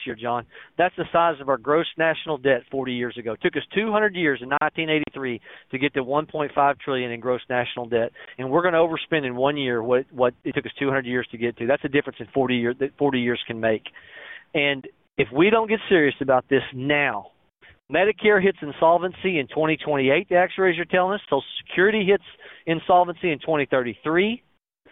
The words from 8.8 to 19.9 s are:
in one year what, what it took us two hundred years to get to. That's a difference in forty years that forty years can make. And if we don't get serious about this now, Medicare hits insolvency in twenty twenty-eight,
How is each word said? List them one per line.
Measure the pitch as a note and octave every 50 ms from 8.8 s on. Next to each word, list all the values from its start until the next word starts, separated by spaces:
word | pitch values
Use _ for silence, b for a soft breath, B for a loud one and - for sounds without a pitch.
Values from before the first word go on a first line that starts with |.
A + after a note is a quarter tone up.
| E3+ E3+ D#3+ D3+ - - E3 D#3 C#3
in | B2+ B2
one | B2 C3 C#3 D3+
year | D3 C#3 B2+ A#2+ A#2 A2+
what, | A#2+ B2 B2+ C3+ - -
what | B2+ B2 B2 B2 _ -
it | C#3 B2+
took | D3 B2+
us | - - -
two | C#3+ C#3
hundred | C3+ C3+ B2+
years | A#2+ B2 B2+ A2+ -
to | - A2+
get | A#2 A#2+ A2+
to. | - A2+
That's | A#2 C#3 - -
a | D3
difference | C3+ C#3+ - C3+ - -
in | A#2+ G2+ -
forty | C#3 C3 B2 B2+
years | B2 A#2 A#2+ B2+ C3
that | C3+ C#3 - -
forty | D3 C#3+ C3 B2+
years | A#2+ A#2+ A#2+ A2+ -
can | - A#2 A2+
make. | A2 A2+ A2 G#2 - - B B B B B B B B B B B B -
And | D#3 C#3+ C#3+ C#3 C3+ B2 - - _ _ _ _
if | - C3+ G#2+ A#2+
we | C#3 F3 G#3
don't | G#3+ A3+ A3 G#3+
get | A3 G#3+ - -
serious | G3+ E3+ D3+ C#3 A#2+ -
about | C#3 C3+ C3 B2+ - _
this | C#3 C3 B2+ - C3+
now, | B2+ B2+ C#3+ D3 D3 C#3+ C3 A2 G2+ F#2 - _ _ _ _ _ _ b b b b _ -
Medicare | C3+ E3 F#3+ G#3 G#3 - - G#3+ G#3 G3 F3+
hits | G3 F#3 -
insolvency | D#3 D3 C3+ - E3 E3 E3+ F3 E3+ F#3 F3 - - F#3+ F3+ D#3
in | C3
twenty | - - D#3 D#3 D#3 D#3+ -
twenty-eight, | - D3+